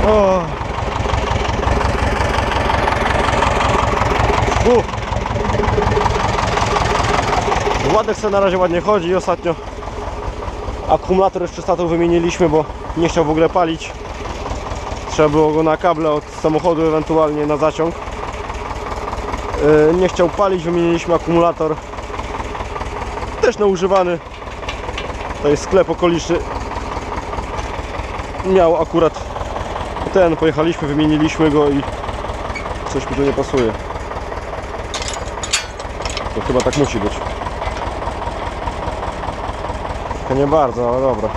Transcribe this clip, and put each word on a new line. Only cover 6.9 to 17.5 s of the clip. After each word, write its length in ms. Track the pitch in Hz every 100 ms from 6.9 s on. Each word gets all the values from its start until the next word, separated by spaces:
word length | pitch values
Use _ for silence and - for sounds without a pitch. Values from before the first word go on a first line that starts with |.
| 220 - - - - - - - - 160
Władek 280 | - 226 208
se 120 | 214
na 100 | 196
razie 180 | 196 185
ładnie 240 | 180 170
chodzi 260 | 165 208 170
i 80 | 180
ostatnio 400 | - 170 170 165 - - - - - - - - - - - - -
akumulator 520 | 156 - 185 196 180
jeszcze 200 | 175 -
z 40 | 170
tatą 220 | 170 175
wymieniliśmy, 640 | 165 170 170 170 - 170
bo 160 | 151 147 - - -
nie 120 | 165
chciał 160 | 170 151
w 40 |
ogóle 200 | 156 165
palić. 420 | 190 170 165 - - - - - - - - - - - - -
Trzeba 180 | - 151
było 220 | 151 156
go 120 | 156
na 140 | 160 156
kable 340 | 180 156 160
od 120 | 147 - -
samochodu 460 | 160 156 175 160 160
ewentualnie 580 | 156 151 160 156 151
na 120 | 147